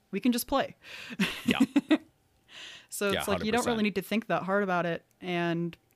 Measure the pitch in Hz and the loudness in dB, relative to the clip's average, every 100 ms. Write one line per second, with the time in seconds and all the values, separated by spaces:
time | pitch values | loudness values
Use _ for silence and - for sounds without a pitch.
0 | _ 190 254 240 - 269 - - - - | _ -2 2 0 2 0 0 -6 -18 -16
1 | - 220 190 - - - 262 285 - 294 | -8 -2 -2 -2 0 2 4 2 2 2
2 | - _ _ _ _ - - - - - | 0 _ _ _ _ -18 -18 -18 -12 -4
3 | 202 190 196 196 214 233 247 226 208 190 | 0 0 0 0 2 0 2 0 0 -2
4 | 180 208 - - 180 202 196 175 170 165 | -2 -2 0 -2 0 0 2 0 0 -4
5 | - _ 185 175 170 170 170 - _ | -8 _ -4 -2 0 0 -4 -6 _